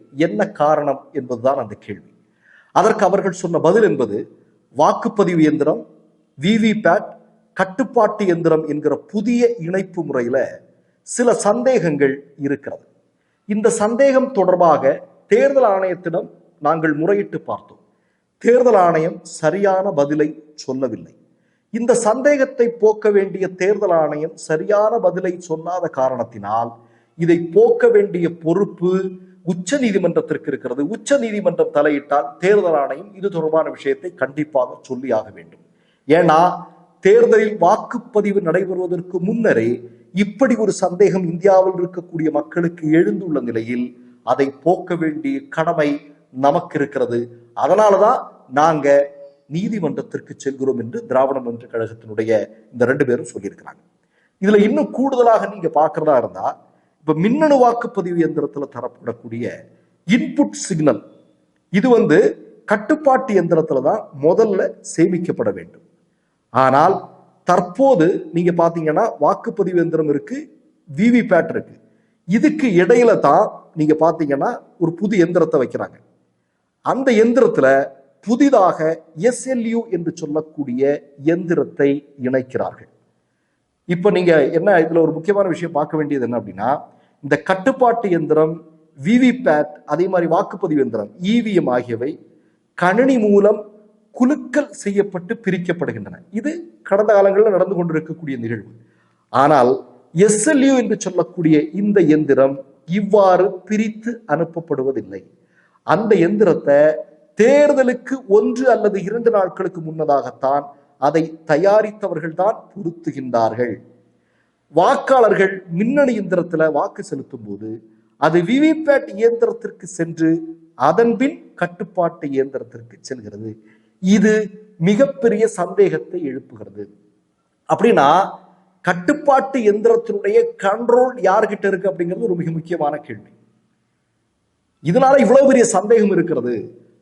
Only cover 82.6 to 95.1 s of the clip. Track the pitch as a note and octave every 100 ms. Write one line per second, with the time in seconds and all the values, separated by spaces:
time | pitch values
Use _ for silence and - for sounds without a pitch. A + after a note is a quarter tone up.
82.6 | F2+ - - _ _ _ _ _ _ _
83.6 | _ _ - F3 G3+ F3+ F3+ D#3+ C3+ E3
84.6 | G3 F3+ D#3+ E3 D#3 D#3 E3 G3+ F#3+ D#3
85.6 | E3+ D3 D3+ D#3 D3 C#3+ A#2 A#2+ G2+ F#2
86.6 | A2+ D3 - _ _ _ C#3 D3 - F#3
87.6 | F#3 F3 B3 A#3 G3+ E3+ D3+ D#3 D#3+ E3
88.6 | - _ _ - C#3+ B3 B3+ - E3+ D3+
89.6 | D3 - - D3+ F#3+ F#3 E3 E3+ G#3 F#3+
90.6 | G3 D3+ B2 A2+ G#2 - F3+ A#3 A3 F3+
91.6 | B2 B2 A#2 A2 C3+ - _ _ _ _
92.6 | _ - F3+ G#3 C4+ B3+ G#3 G3+ G3+ G#3+
93.6 | - - _ _ _ - B3 D4+ - D4
94.6 | C#4+ - G3+ G3 G3+